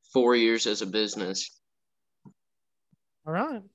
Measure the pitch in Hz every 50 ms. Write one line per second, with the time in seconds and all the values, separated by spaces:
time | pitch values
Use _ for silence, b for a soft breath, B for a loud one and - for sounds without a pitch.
0 | _ _ - 131 120 120 123 120 113 113 113 113 - 117 107 101 110 98 95 107
1 | 107 101 101 107 95 92 95 - - - - _ _ _ _ _ _ _ _ _
2 | _ _ _ _ - - _ _ _ _ _ _ _ _ _ _ _ _ _ _
3 | _ _ _ _ - 156 160 185 254 320 269 214 190 202 _